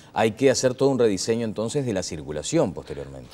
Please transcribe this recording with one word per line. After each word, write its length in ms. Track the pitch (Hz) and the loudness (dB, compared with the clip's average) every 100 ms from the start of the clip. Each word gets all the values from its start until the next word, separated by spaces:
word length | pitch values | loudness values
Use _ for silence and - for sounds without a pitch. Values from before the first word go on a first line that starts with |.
| - | -8
Hay 160 | - 113 | 0 0
que 180 | 104 131 | 4 4
hacer 240 | 117 127 | 4 2
todo 160 | 123 139 | 2 2
un 100 | 127 | 4
rediseño 460 | 113 95 - 113 | 2 2 0 0
entonces 400 | 113 101 113 147 | -2 -4 -4 -2
de 80 | 127 | -2
la 100 | 95 | -2
circulación 680 | - 82 69 76 - 165 113 | -4 -8 -8 -8 -2 0 0
posteriormente. 560 | 76 69 71 67 67 123 | -4 -10 -12 -12 -14 -6